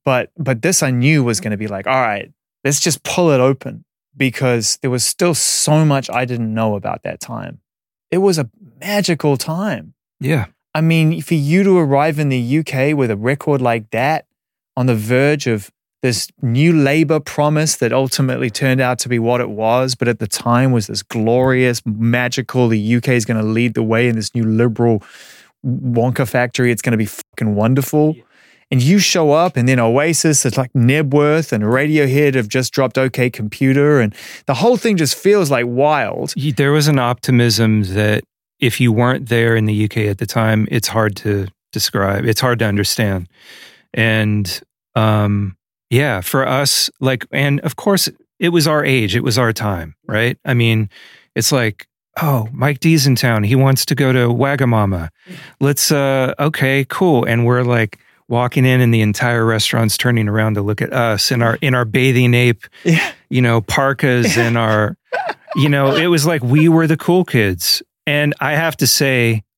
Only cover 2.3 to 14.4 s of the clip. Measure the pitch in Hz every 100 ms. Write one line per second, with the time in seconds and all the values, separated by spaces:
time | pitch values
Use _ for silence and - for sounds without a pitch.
2.3 | _ _ _ 135 147 170 - - - 170
3.3 | 135 127 139 - - - _ _ 135 131
4.3 | - 131 120 107 - 135 123 - - 175
5.3 | 151 - - - 156 156 139 - 117 127
6.3 | 120 113 110 110 104 95 - 95 - -
7.3 | 113 95 - _ _ _ _ _ 170 196
8.3 | 160 123 - - _ 196 208 185 160 151
9.3 | 135 - 165 208 117 80 - _ _ 127
10.3 | 151 95 _ _ 156 160 165 156 165 151
11.3 | 165 143 180 196 185 147 139 156 151 147
12.3 | 131 120 151 151 131 139 147 123 104 117
13.3 | 143 - 143 123 117 107 110 135 160 -
14.3 | _